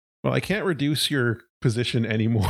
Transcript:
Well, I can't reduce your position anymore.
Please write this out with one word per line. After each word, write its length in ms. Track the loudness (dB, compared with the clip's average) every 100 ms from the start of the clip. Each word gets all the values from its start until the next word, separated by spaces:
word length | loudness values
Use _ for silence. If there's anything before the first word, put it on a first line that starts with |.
| _ _
Well, 80 | -2
I 80 | -2
can't 240 | 0 -2
reduce 460 | -2 0 0 0 0
your 300 | 0 0 0 -6 _
position 440 | -2 0 0 -2 0
anymore. 420 | 0 2 2 2